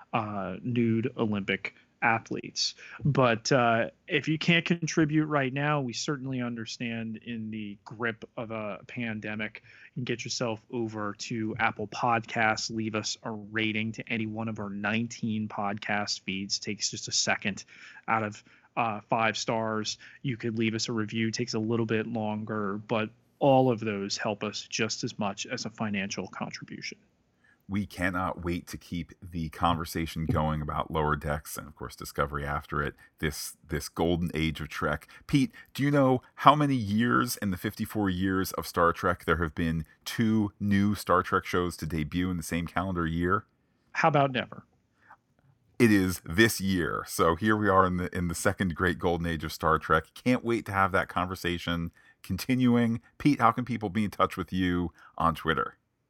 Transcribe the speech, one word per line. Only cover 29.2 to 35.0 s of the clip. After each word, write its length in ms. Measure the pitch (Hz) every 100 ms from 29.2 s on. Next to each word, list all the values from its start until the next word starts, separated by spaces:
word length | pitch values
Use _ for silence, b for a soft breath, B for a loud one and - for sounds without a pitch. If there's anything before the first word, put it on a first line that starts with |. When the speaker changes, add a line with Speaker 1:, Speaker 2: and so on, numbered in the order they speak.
Speaker 2:
the 280 | 90 85 80
conversation 800 | - 87 82 85 90 82 82 80
going 340 | 80 78 78
about 300 | 76 78 -
Lower 240 | 80 76 76
Decks 420 | 76 73 - -
and, 100 | -
of 80 | -
course, 200 | 62 -
Discovery 500 | - - 71 73 71
after 380 | 73 - 78
it, 100 | 71 - b _
this, 340 | 78 - - - -
this 220 | 73 -
golden 400 | - 85 87 85 78
age 240 | 80 73
of 60 | 76
Trek. 400 | - 78 76